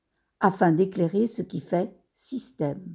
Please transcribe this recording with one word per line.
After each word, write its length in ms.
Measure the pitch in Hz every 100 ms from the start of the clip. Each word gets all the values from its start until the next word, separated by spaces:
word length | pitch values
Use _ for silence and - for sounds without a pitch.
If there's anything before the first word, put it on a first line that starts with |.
| _ _ _ _
afin 320 | 196 185 180
d'éclairer 540 | 160 190 180 165 196 226
ce 140 | -
qui 200 | 170 165
fait « 340 | - 175 202 - _
système », 720 | - - 254 - - 147 165 180